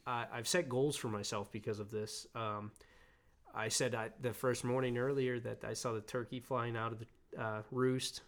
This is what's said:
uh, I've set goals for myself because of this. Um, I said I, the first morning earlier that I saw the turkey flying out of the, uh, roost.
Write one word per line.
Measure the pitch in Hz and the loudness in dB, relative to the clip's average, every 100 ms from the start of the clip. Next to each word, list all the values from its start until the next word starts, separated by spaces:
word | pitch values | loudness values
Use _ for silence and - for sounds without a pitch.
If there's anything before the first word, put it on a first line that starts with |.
| - | -4
uh, | 120 117 | -2 -2
I've | 120 113 | -2 2
set | 180 143 | 2 4
goals | 123 143 135 | 4 4 2
for | 120 | -2
myself | 107 101 107 101 | -2 -2 -2 -4
because | 110 117 104 | -6 -4 -4
of | 104 | -2
this. | 107 107 - - 120 | -4 -4 -6 -8 -4
Um, | 110 104 104 - - - - - - - - - | -2 -2 -4 -12 -20 -20 -20 -20 -20 -20 -10 -4
I | - | 0
said | - 131 117 | 2 2 2
I, | 113 - | -2 -2
the | 127 | -2
first | 107 131 120 123 | 2 2 2 2
morning | 127 127 120 | 2 2 2
earlier | 131 139 127 123 | 2 4 2 2
that | 120 113 - | -2 -6 -4
I | |
saw | 110 123 | -2 0
the | 110 | -2
turkey | 104 127 117 127 | -2 -4 -2 -6
flying | - 127 117 117 | -2 0 0 0
out | 113 | -2
of | 113 | -4
the, | 113 - - - | -10 -16 -14 -4
uh, | 110 107 107 | -2 -2 -2
roost. | 127 127 131 - - | 4 4 4 0 -6